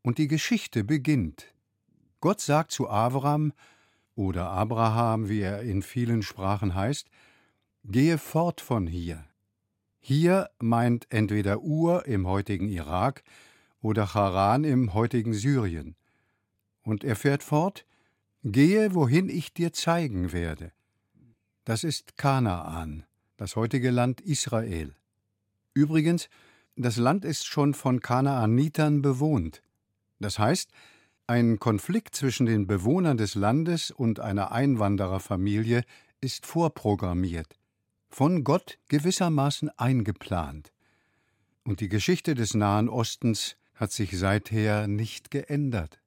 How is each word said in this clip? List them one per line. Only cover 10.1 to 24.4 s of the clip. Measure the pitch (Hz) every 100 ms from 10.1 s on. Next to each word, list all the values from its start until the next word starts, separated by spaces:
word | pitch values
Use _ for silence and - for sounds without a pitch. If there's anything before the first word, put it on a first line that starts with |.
| 143 170 190 - _
meint | 113 117 120 120 -
entweder | 110 107 104 98 107
Ur | 165 151 165 175 143
im | 104 90
heutigen | 98 101 98 101
Irak | 90 76 90 120 - _ - - _ _ _
oder | 110 107 101
Charan | 107 98 92 98 127 151
im | 127 120
heutigen | 98 117 123 113
Syrien. | 107 123 139 101 82 71 80 _ _ _ _ _ _ _ _
Und | - 107 135
er | 110
fährt | 143 139
fort, | - 151 180 - _ _ _ _ _ _
"Gehe, | 110 107 151 214 214 180
wohin | 131 151 190
ich | 185 -
dir | - 170
zeigen | - - 170 156 95 87
werde." | 87 85 78 85 _ _ _ _ _ 120 _ _ _
Das | - 113 165
ist | - - -
Kanaan, | 143 135 113 87 82 82 80 76 - _ _ _
das | 101 -
heutige | 113 135 127
Land | 123 123 123
Israel. | 196 143